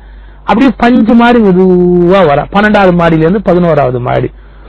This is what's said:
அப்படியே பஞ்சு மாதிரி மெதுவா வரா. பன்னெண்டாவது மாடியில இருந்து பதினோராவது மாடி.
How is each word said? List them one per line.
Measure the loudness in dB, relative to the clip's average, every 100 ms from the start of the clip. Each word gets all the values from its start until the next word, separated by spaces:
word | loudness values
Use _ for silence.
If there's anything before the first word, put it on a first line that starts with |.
| -16 -20 -20 -16
அப்படியே | -6 -2 0 0
பஞ்சு | 0 0 2
மாதிரி | 2 2 2 2
மெதுவா | 2 2 2 2 0 2 2
வரா. | 2 -2 -2
பன்னெண்டாவது | -2 0 0 0 0
மாடியில | 0 0
இருந்து | 0 -2
பதினோராவது | -2 0 0 0 -2 -4
மாடி. | -6 -6 -6 -12 -20 -20